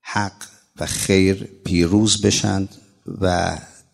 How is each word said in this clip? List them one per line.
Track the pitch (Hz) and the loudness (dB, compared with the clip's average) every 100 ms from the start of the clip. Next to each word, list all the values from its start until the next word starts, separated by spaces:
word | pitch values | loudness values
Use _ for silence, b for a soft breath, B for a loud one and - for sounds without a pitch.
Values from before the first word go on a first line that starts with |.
حق | - 101 101 - - _ _ - | -6 -6 -6 -10 -20 _ _ -10
و | 78 | -8
خیر | - - 95 95 98 - - | -6 2 4 4 0 -6 -14
پیروز | - 87 85 104 110 104 | -2 0 4 4 2 2
بشند | 101 101 101 98 98 - _ _ - 95 | 2 2 -2 -2 -6 -12 _ _ -14 -4
و | 92 87 87 80 - - _ | 0 0 -2 -6 -14 -20 _